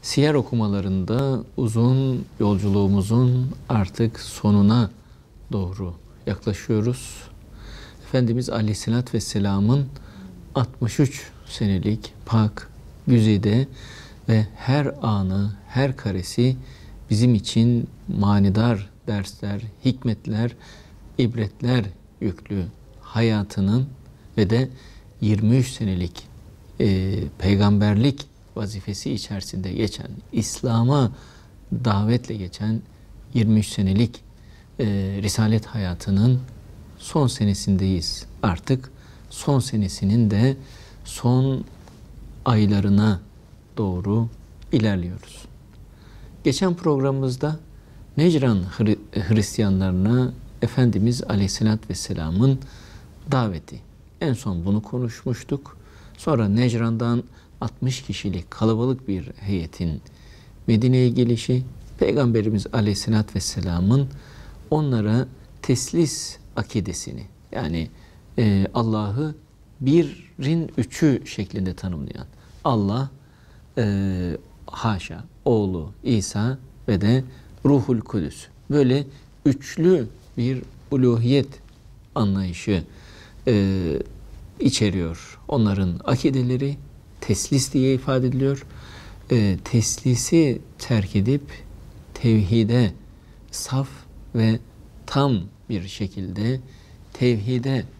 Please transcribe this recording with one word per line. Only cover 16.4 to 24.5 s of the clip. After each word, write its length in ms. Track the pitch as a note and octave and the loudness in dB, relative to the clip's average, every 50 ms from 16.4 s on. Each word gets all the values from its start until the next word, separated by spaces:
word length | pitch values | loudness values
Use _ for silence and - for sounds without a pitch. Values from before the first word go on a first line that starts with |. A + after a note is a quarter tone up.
| B2 B2+ C3 B2+ - - - - - - - - - - | 2 2 2 -2 -8 -16 -20 -20 -20 -20 -20 -20 -4 -2
bizim 260 | G#2+ G#2 A#2+ B2 A#2+ | 2 4 4 4 4
için 540 | G2+ - - - A2+ A2+ A#2+ A#2+ A#2 - - - - - | 2 0 0 2 4 4 4 4 2 0 -4 -10 -16 -10
manidar 840 | - - - G2+ G2+ G#2 G2+ G2 G2 F#2+ G#2+ A2+ B2 A#2 G2 G2 - - - _ | -6 -2 0 2 4 4 6 4 4 4 4 2 2 2 0 -4 -10 -16 -14 _
dersler, 540 | - G#2+ G2+ G2 - - - - G2+ G2+ G2+ A#2 G#2+ - - - | -6 -4 -4 -4 -8 -10 -10 -8 -8 -8 -8 -10 -12 -16 -2 -2
hikmetler, 680 | C3 B2 - - B2 G#2+ - - - A2+ G#2+ A#2 A#2+ - - - - - - - - - - - - - | -2 -2 0 -2 -4 -4 -4 -4 -4 -2 -2 -2 -2 -4 -8 -20 -20 -20 -20 -20 -20 -20 -20 -20 -14 -2
ibretler 680 | - B2+ A2 A2+ A#2 G#2+ G2+ - - - A#2+ B2+ B2 G2+ G#2 - - - - - - | 0 0 0 0 -2 -4 -6 -6 -4 -2 0 0 0 0 -2 -8 -14 -20 -20 -12 -6
yüklü 440 | - G#2+ F2 - - - G2+ G2 F2 F#2+ - - - - - - | -6 -6 -6 -6 -10 -6 -4 -4 -4 -6 -8 -16 -20 -20 -20 -20
hayatının 840 | - - - A2+ A#2 A2+ A2 G#2+ G2+ G2+ - - G2 F#2+ G#2+ B2 C3+ C#3+ - - - - - - - - - | -20 -6 -2 0 2 2 2 0 -2 -4 -2 -2 0 2 2 2 0 -2 -8 -18 -20 -20 -20 -20 -20 -8 0
ve 120 | - G#2+ | 0 2
de 200 | F#2 | 2